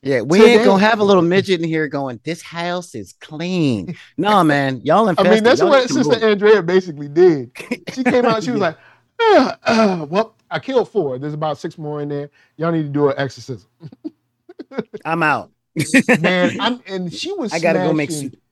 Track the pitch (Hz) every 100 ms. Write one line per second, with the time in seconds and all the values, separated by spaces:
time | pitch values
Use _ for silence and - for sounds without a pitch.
0 | 127 135 117 180 233 233 233 196 208 226
1 | 202 196 170 185 196 180 165 160 156 143
2 | 135 117 - 170 - 165 175 175 175 117
3 | 95 - - 156 170 185 151 113 90 170
4 | - - 202 208 160 143 139 131 107 175
5 | 220 170 196 220 220 302 359 277 254 285
6 | - 233 220 208 208 214 170 185 180 147
7 | 143 143 185 151 120 - - 240 - -
8 | 254 247 240 220 180 247 180 160 _ _
9 | _ _ 453 381 254 - - 226 220 180
10 | 147 180 226 _ _ 160 - 262 202 214
11 | 147 127 147 151 156 147 170 160 151 147
12 | 147 143 143 _ _ _ 165 165 151 143
13 | 147 135 139 - - 120 _ _ 165 -
14 | - _ _ _ _ - 311 269 - -
15 | - 165 156 131 92 _ _ - 147 269
16 | - 233 151 180 180 - 208 247 - 190
17 | 180 196 311 392 240 165 170 165 - 160
18 | 147 151 139 - _